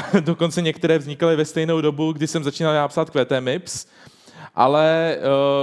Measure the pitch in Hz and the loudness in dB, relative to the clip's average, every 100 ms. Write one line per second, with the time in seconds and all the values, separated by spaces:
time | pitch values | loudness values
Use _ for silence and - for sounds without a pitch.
0 | - 202 156 170 170 175 165 156 175 160 | 0 0 0 0 0 0 -2 -2 2 0
1 | 135 143 170 160 151 170 160 165 151 143 | 0 -2 0 2 0 -2 0 2 0 0
2 | 156 156 151 170 143 143 160 151 143 - | -2 -2 -4 -2 -4 -2 0 0 0 -2
3 | 160 151 127 135 127 151 - - - _ | -2 0 0 0 0 -4 -6 -14 -14 _
4 | - _ - - - - 127 147 156 160 | -20 _ -20 -20 -16 2 4 6 4 2
5 | 165 151 107 139 139 139 | 0 -2 0 2 2 2